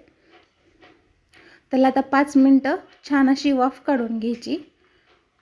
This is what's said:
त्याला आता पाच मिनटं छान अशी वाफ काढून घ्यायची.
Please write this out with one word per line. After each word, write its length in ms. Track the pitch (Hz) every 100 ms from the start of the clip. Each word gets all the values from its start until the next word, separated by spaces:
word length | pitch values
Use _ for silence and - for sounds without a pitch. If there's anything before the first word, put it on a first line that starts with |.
| _ _ _ _ _ _ _ _ _ _ _ _ _ _ _ _ -
त्याला 160 | 262 262
आता 120 | 269
पाच 340 | 269 269 285 277
मिनटं 400 | 269 269 269 370 - _ -
छान 200 | 285 262
अशी 220 | 269 285
वाफ 280 | 262 254 254
काढून 380 | - 269 226 226
घ्यायची. 380 | 226 233 226 320 - _ _ _ _ _ _ _